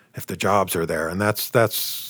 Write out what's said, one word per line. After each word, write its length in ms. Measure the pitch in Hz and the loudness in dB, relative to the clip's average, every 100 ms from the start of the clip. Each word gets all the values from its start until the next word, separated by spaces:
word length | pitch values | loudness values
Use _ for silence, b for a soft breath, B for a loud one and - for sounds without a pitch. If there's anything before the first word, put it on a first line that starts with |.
| B | B
if 100 | - | -10
the 120 | - 87 | -8 -2
jobs 360 | 95 101 92 | 2 2 2
are 120 | 87 82 | 0 0
there. 220 | 80 80 | -2 -2
And 100 | 90 | 0
that's, 300 | 104 - - | 0 0 2
that's, 540 | 123 110 - - - | 4 4 2 -4 -6